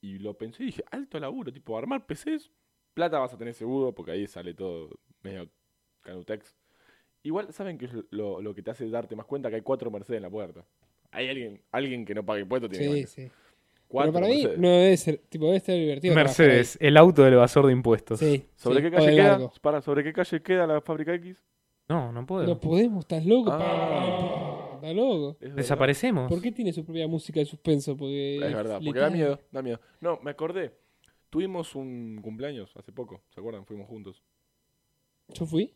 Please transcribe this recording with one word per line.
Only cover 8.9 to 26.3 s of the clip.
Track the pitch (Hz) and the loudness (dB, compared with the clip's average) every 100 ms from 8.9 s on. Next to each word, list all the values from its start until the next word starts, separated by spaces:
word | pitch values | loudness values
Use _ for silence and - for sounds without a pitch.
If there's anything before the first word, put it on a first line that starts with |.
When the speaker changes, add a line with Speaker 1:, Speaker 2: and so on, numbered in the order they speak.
| 117 110 107 | -8 -8 -14
Speaker 1:
más | 113 | -10
cuenta? | 143 123 | -8 -6
Que | 110 | -8
hay | |
cuatro | 107 131 117 | -4 -6 -4
Mercedes | 104 98 117 | -10 -8 -10
en | |
la | 92 | -8
puerta. | 107 95 85 _ _ _ _ _ | -10 -12 -16 _ _ _ _ _
Hay | - 131 | -10 -8
alguien, | 135 117 101 _ | -8 -10 -14 _
alguien | 123 139 123 104 | -6 -4 -6 -8
que | |
no | 104 101 | -8 -4
paga | 107 | -6
impuestos | 95 127 117 | -4 -4 -4
tiene | 92 143 | -4 -2
que | |
Speaker 2:
Sí, | |
Speaker 1:
venir. | 147 127 | -2 -4
Speaker 2:
sí. | - 127 _ _ _ _ _ _ | -14 -20 _ _ _ _ _ _
Speaker 1:
Cuatro | 127 151 | 0 0
Speaker 2:
Pero | 165 | 2
para | 190 | 2
mí | 277 | 2
Speaker 1:
Mercedes. | 240 - | 0 2
Speaker 2:
no | 175 | 6
debe | 175 190 180 | 8 8 6
ser, | - 147 _ | 2 -4 _
tipo, | 165 156 | -4 0
debe | 190 | 0
estar | - 180 | 0 -2
divertido | 156 139 180 | -2 -2 2
trabajar | 160 143 135 156 | 4 4 8 8
Speaker 3:
Mercedes, | 123 120 - | 8 2 0
Speaker 2:
ahí. | 147 | 6
Speaker 3:
el | 151 | 10
auto | 170 151 | 10 10
del | 135 | 10
evasor | 127 120 - 139 | 10 8 6 6
de | |
impuestos. | 127 117 110 - 110 | 4 2 2 0 -2
Speaker 2:
Sí, | 156 139 - _ | 0 0 -4 _
Speaker 1:
¿Sobre | - 127 | 0 2
Speaker 2:
sí, | |
Speaker 1:
qué | 160 | 4
Speaker 2:
o | |
Speaker 1:
calle | 170 151 | 4 6
Speaker 2:
de | 151 | 8
Speaker 1:
queda? | 151 | 8
Speaker 2:
largo. | 147 127 _ | 6 0 _
Speaker 1:
Pará, | 151 147 | -2 -2
¿sobre | 139 143 | 0 -2
qué | 147 | -2
calle | 160 175 165 | -4 -2 -4
queda | - 185 165 | 0 0 2
la | 151 | 0
fábrica | 147 156 156 175 | -2 -6 -4 -6
X? | 175 185 _ _ _ _ _ | -8 -20 _ _ _ _ _
Speaker 3:
No, | 165 120 | -4 -4
no | 120 127 | -8 -6
puedo. | 190 175 | -2 -2
Speaker 2:
No | 170 | -2
podemos, | 156 170 240 202 151 | 0 2 2 0 -6
estás | 160 160 | -4 2
loco. | 233 220 | 4 4
Speaker 1:
Ah. | 151 170 165 170 185 180 180 180 - 151 - - - | 0 -2 -2 -2 -2 -2 -2 -4 -6 -8 -10 -14 -12
Speaker 2:
Estás | 156 | -6
loco. | 180 262 185 143 156 | -2 0 0 -4 -8
Speaker 1:
Es | |
verdad. | 127 139 | -12 -6
Speaker 3:
Desaparecemos. | 135 139 135 139 254 190 | -2 2 2 2 0 0
Speaker 2:
¿Por | 127 | 0